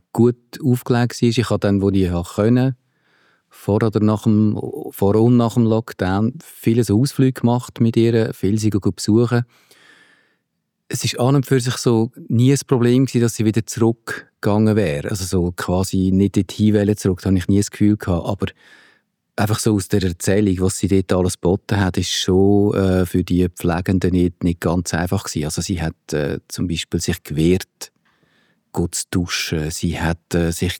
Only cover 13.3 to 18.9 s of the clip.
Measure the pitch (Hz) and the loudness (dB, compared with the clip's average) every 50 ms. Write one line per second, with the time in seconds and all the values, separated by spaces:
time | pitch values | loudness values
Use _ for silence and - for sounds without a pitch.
13.3 | - - 110 110 104 113 - - - - 113 113 120 - - - - - - _ | 0 0 0 0 0 0 -2 -4 -2 0 2 2 0 0 -6 -12 -12 -12 -14 _
14.3 | _ _ - 107 101 107 110 107 104 107 101 82 71 71 - - 110 92 92 90 | _ _ -2 0 2 2 2 2 2 2 0 0 -2 -4 -6 -6 -6 -6 -6 -2
15.3 | - 90 87 87 87 - - - 90 92 95 - - 98 92 95 92 95 101 98 | -2 0 0 -2 -4 -6 -4 -2 -2 -2 -2 -2 -2 0 0 2 2 2 2 2
16.3 | - 104 95 - - - 107 107 104 104 101 101 104 - - 98 90 - - 95 | 2 0 -2 -2 -2 0 2 2 2 2 2 2 0 0 0 -2 -2 -2 0 0
17.3 | 95 95 - - 98 101 101 - - - 107 104 104 - - - 90 85 - - | 0 0 0 0 0 0 0 -2 -2 0 0 0 0 0 -2 -4 -4 -4 -2 -4
18.3 | 104 - 98 - - _ _ - - - _ _ | -6 -4 -6 -8 -10 _ _ -20 -20 -20 _ _